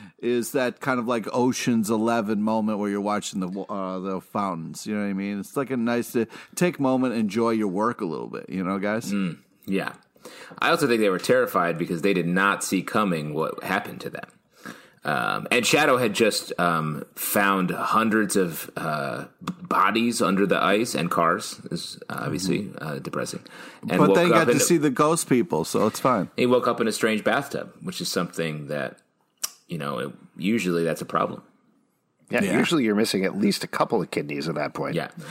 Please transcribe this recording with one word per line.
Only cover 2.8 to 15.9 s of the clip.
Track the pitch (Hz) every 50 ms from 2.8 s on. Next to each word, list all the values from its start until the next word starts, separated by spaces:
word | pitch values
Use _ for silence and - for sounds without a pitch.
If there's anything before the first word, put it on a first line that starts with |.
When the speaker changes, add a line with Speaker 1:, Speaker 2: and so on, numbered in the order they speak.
| 104 101
Speaker 1:
you're | 101 101
watching | 98 104 104 101 - - - 98
the, | 92 87 95 98 -
uh, | - 104 98 95 92 92 92
the | 95 98 95 90
fountains. | - - - 107 101 95 87 82 80 78 73 - -
You | 104 107
know | 104
what | 101 101
I | 98
mean? | 95 98 101 101 101
It's, | 92 - -
like, | 143 135 117
a | 131
nice | 120 113 120 120 120 113 - -
to | 120 110 - - - - - -
take | - 175 175 139 -
a |
moment, | 139 131 131 127 131 127 107
enjoy | 117 110 98 95 117 117 117
your | 113 110 107
work | 98 90 101 110 120 113 -
a | 104
little | 82 76 60 60
bit, | 58 - - -
you | - 73 95 90
know, | 90 98 98
guys? | 98 104 107 117 117 95
Speaker 2:
Mm, | 101 101 95 85 78 - _ _ _ _ -
yeah. | 98 95 92 73 - - - _ _ _ - - - - - - - - -
I | - 139
also | 170 - 143
think | 120 120 110
they | 107 98
were | 90
terrified | 87 - - 123 127 117 - - 92 87 85 82 80
because | 87 - 90 80 98
they | 98 98
did | 90 82
not | 87 90 95 98 101 95 - -
see | - 95 92 -
coming | - - 110 107 95 85 78 76 76 73
what | 78 78 - - - -
happened | 95 95 101 - - - -
to | - -
them. | - - - - - _ _ _ _ _ - 62 - - - - _ _ -
Um, | 73 73 64 57 50 50 52 - -
and | 117 123 107
Shadow | - 156 147 151 147